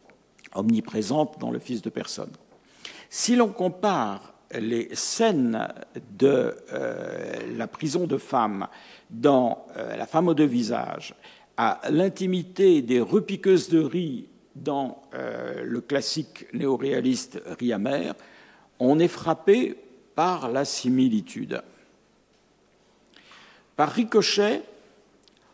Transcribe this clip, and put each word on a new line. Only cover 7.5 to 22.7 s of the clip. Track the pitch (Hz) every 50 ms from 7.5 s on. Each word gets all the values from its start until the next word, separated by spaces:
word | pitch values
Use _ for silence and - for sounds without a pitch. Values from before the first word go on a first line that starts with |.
| 117
la | 117 113 107
prison | - - - 156 135 180 180 160
de | 143 131
femmes | - - - 131 113 110 104 98 98 - - - - - - - _ _
dans, | - 113 117 143 139 131 127 117 - - - - - -
euh, | - 117 113
La | - - -
femme | - 160 175 175
aux | 165
deux | 139 151
visages | 143 120 123 120 107 120 117 - - - - - - - - _ - - - - _ _
à | - 117 113 - - - -
l'intimité | 151 151 180 196 185 - 185 185 185 180 160 - - - 196 190 180 151
des | 127 113 127 120
repiqueuses | 113 110 151 214 - - 196 180 - 196 190 175 - -
de | 160 160
riz | 156 135 - 180 180 160 131 110 - - _ _ _ _ _
dans, | 139 123 143 143 139 135 123 - - - _ -
euh, | 127 131 120 113 120 123 123 123 123 123
le | 117 117 120
classique | 120 - 143 139 127 - - 160 147 - - - - - -
néo-réaliste | 120 135 139 135 120 131 135 139 131 123 127 131 113 - - - - - - - -
Riz | 123 120 113
amer, | 101 101 127 139 147 - - - - - - - - - - - _ _ _ _ _
on | 123 127 143 156
est | 165 175
frappé | - - - 165 160 - - - 202 240 254 - - - - - - - _ _ _
par | - - 123 123 - 127 123
la | 117 135 143
similitude. | 139 - - - 123 127 127 131 131 110 107 90 - - - - - 65 - - - - _ _ _ _ _ _ _ _ _ _ _ _ _ _ _ _ _ _ _